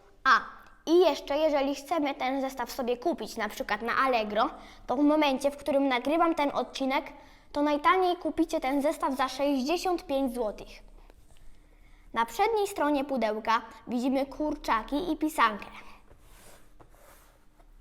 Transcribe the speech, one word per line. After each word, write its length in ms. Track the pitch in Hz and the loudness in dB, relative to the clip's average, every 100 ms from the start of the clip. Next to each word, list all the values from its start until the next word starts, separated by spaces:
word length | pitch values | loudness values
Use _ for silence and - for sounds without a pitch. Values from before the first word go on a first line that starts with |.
| - - | -20 -2
a 160 | 269 226 - - - - - | 2 2 2 -14 -20 -8 4
i 140 | 349 | 6
jeszcze, 380 | 339 277 - 285 | 6 2 -2 0
jeżeli 380 | 311 277 277 277 | 2 2 0 -2
chcemy 400 | - 339 285 277 | -4 -2 -2 -2
ten 260 | 254 269 | -2 -2
zestaw 300 | 262 269 233 | -4 -6 -6
sobie 260 | - 240 240 | -4 -2 -2
kupić, 400 | 339 247 208 226 | -2 -2 -6 -6
na 120 | 214 | -6
przykład 320 | - 254 214 | -6 -4 -4
na 140 | 233 - | -2 0
Allegro, 540 | 269 233 214 208 294 - - - - | 2 2 0 2 0 -2 -18 -12 -4
to 80 | 247 | 2
w 80 | |
momencie, 480 | 294 311 294 262 277 | 4 6 4 2 0
w 60 | 277 | -2
którym 300 | - 277 277 | 0 2 2
nagrywam 480 | 247 262 330 339 320 | 0 0 2 2 2
ten 160 | 285 | 0
odcinek, 540 | - 254 - 269 285 - - - - - | -2 -4 -4 -2 -2 -4 -12 -20 -20 -8
to 100 | 294 | -2
najtaniej 540 | 294 285 339 370 370 349 | 0 2 4 4 2 0
kupicie 440 | 311 330 330 320 | -2 -2 0 -2
ten 220 | 262 285 | 0 0
zestaw 360 | 294 311 320 262 | 0 0 -2 0
za 120 | 262 | -2
sześćdziesiąt 760 | - 285 269 269 349 370 339 - | 0 0 2 0 0 0 -2 -2
pięć 300 | 269 269 240 | -2 0 -2
złotych. 500 | 214 202 - - - - - - - - - - - - - - - 226 | -4 -6 -14 -18 -20 -20 -20 -20 -20 -20 -18 -20 -20 -20 -20 -20 -8 -4
Na 100 | 233 | -4
przedniej 420 | - 440 427 403 | 0 0 2 0
stronie 380 | 370 294 285 285 | 0 0 0 0
pudełka 560 | 269 220 214 226 226 226 - - | 2 2 2 0 0 -2 -14 -6
widzimy 380 | 240 262 262 269 | -2 0 0 -2
kurczaki 840 | - 302 302 - - - 285 - | -2 -4 -2 -2 -2 0 -4 -2
i 60 | 302 | -2
pisankę. 480 | 311 311 226 208 - - - - - - - - - - - - - - - - - _ - - - - | -2 2 2 0 -10 -16 -18 -20 -20 -20 -20 -20 -20 -20 -20 -20 -20 -20 -20 -20 -20 _ -20 -20 -20 -20